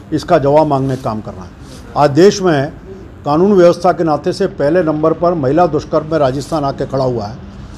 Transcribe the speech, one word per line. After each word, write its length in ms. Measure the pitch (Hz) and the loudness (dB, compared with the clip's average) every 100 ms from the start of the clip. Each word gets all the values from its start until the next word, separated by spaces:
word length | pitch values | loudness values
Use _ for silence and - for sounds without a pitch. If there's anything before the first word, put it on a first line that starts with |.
| - | -8
इसका 260 | 156 - 165 | -6 2 2
जवाब 280 | 139 151 151 | 4 4 4
मांगने 300 | 139 135 127 | 0 -2 -4
का 60 | |
काम 180 | 131 110 | -6 -8
करना 220 | 104 92 | -10 -16
है। 80 | 90 - - - - 131 | -18 -18 -20 -18 -8 0
आज 140 | 147 | 2
देश 280 | 135 196 202 | 6 4 4
में 300 | 185 147 147 - - - - - | 0 0 -2 -8 -18 -18 -18 -10
कानून 280 | 147 151 196 | -2 2 4
व्यवस्था 400 | 196 175 160 185 | 6 6 4 0
के 120 | 151 | 0
नाते 280 | 165 147 185 | 0 0 -2
से 140 | - 190 | -2 -4
पहले 340 | - 143 180 | 0 0 2
नंबर 300 | 160 151 160 | 0 0 0
पर 200 | 160 170 | 2 0
महिला 320 | 175 131 156 175 | 0 0 2 2
दुष्कर्म 440 | 147 - 160 151 | 0 -2 -4 -2
में 60 | 160 | 0
राजस्थान 460 | 135 139 131 160 | 0 -2 -4 -4
आके 220 | 139 135 135 | -4 -4 -6
खड़ा 180 | 135 | -2
हुआ 220 | 131 120 104 | -2 -4 -8
है। 120 | - - - - | -12 -16 -18 -18